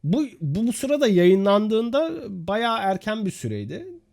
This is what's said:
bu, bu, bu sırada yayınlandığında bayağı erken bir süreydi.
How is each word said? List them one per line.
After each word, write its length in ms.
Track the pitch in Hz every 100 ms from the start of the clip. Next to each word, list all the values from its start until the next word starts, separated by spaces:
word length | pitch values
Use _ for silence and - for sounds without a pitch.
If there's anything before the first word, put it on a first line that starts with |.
bu, 220 | 147 233 277 -
bu, 260 | 156 165 233
bu 60 |
sırada 340 | - 269 294 254
yayınlandığında 1160 | 180 175 190 196 202 214 220 233 277 330 330 233 190 170
bayağı 300 | 214 233 226
erken 460 | 190 185 214 220 196
bir 60 |
süreydi. 560 | - 120 107 101 175 370 349 _